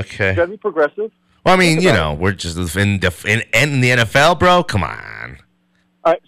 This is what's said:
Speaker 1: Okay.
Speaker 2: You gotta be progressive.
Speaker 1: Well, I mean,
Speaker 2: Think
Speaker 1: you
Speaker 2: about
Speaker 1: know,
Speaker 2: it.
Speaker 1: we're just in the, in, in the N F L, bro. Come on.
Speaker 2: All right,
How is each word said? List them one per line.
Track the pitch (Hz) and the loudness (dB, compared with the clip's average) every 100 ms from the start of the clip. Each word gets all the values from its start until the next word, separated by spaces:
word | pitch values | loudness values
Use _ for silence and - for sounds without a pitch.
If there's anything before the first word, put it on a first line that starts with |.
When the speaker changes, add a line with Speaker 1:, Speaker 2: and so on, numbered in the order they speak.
Speaker 1:
Okay. | - - 95 | -12 -4 -2
Speaker 2:
You | 98 | 0
gotta | 175 | -2
be | 208 | -4
progressive. | 214 165 147 - 214 - _ _ - | -6 0 -2 -2 -10 -12 _ _ 0
Speaker 1:
Well, | |
I | 185 | 2
mean, | 175 160 | 4 2
Speaker 2:
Think | |
Speaker 1:
you | 180 | 2
Speaker 2:
about | 101 | 2
Speaker 1:
know, | 76 | 0
Speaker 2:
it. | 76 | -2
Speaker 1:
we're | 92 | -4
just | 90 85 82 87 90 | -4 -8 -6 -6 -2
in | 101 101 | 0 0
the, | 90 - - | -2 -4 -2
in, | 110 - 110 147 | -2 0 0 0
in | 139 | 2
the | 123 | 2
N | 123 | 2
F | 113 139 | 2 4
L, | 156 | 4
bro. | 175 180 180 | 4 4 4
Come | - 101 | 2 -2
on. | 76 53 50 55 57 67 _ _ _ _ _ _ | -4 -8 -14 -16 -16 -18 _ _ _ _ _ _
Speaker 2:
All | 165 | -2
right, | 170 | -2